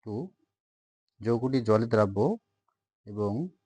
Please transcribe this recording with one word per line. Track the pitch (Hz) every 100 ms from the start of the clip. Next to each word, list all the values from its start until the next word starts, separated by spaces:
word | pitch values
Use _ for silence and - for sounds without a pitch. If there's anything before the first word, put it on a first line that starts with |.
| -
টু | 107 185 _ _ _ _ _ _ _ _ _
যৌগটি | 104 117 127 135 110
জলে | 110 113
দ্রাব্য | 110 104 98 131 226 _ _ _ _ _ _ -
এবং | 104 104 110 180 _